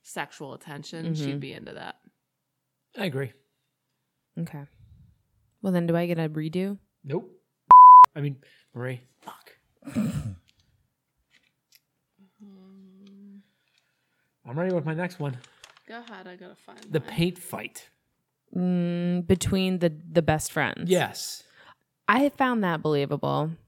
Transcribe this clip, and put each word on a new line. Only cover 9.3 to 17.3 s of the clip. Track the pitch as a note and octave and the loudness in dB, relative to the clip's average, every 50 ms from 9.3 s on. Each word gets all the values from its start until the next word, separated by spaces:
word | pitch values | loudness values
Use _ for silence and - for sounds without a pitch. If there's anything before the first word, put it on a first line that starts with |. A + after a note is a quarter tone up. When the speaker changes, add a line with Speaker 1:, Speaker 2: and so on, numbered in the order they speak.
| - - - - - _ _ _ _ _ - - - A#3 - - - - - G#2+ F#2 - _ _ _ _ _ _ _ _ _ _ _ _ _ _ _ _ _ _ _ _ _ _ _ _ _ _ _ - _ _ _ _ _ _ _ _ G3 F#3+ _ _ | -20 -20 -20 -20 -20 _ _ _ _ _ -20 -10 -6 -4 -4 -4 -6 -6 -8 -10 -12 -14 _ _ _ _ _ _ _ _ _ _ _ _ _ _ _ _ _ _ _ _ _ _ _ _ _ _ _ -20 _ _ _ _ _ _ _ _ -20 _ _ _
Speaker 1:
Um, | G#3 G3+ G3 F#3+ F#3+ F#3+ F#3+ G3 F#3+ F#3+ F#3+ F#3+ G3 G3 G3 G3 G3+ G3+ G3 G3+ G3 _ _ _ _ _ _ _ _ _ _ _ _ _ _ _ _ _ _ _ _ | -20 -20 -20 -20 -20 -20 -20 -20 -20 -20 -20 -20 -20 -20 -20 -20 -20 -20 -20 -20 _ _ _ _ _ _ _ _ _ _ _ _ _ _ _ _ _ _ _ _ _
Speaker 3:
I'm | A#2 B2 D#3 | -12 -8 -6
ready | F3+ F#3+ F#3 | -6 -4 -4
with | E3+ C#3 | -4 -4
my | D#3+ D#3+ | -6 -6
next | D#3+ F3+ F3 F3+ - | -6 -8 -10 -8 -8
one. | D3 C#3 B2 B2 - - _ _ - - - - _ | -8 -8 -8 -12 -18 -20 _ _ -20 -20 -20 -20 _
Speaker 1:
Go | - A3+ A#3 | -20 -20 -20
ahead. | A#3+ A#3 G#3+ F#3+ F#3 | -18 -20 -20 -20 -20
I | F3+ F3+ | -20 -20
gotta | F3+ F3+ F3+ F3 | -20 -20 -20 -20
find | _ _ - - - - - | _ _ -20 -20 -20 -14 -8
Speaker 3:
The | D3 D3+ | -8 -6
Speaker 1:
mine. | - - | -6 -6
Speaker 3:
paint | - D3 E3+ F#3 | -4 -4 -4 -4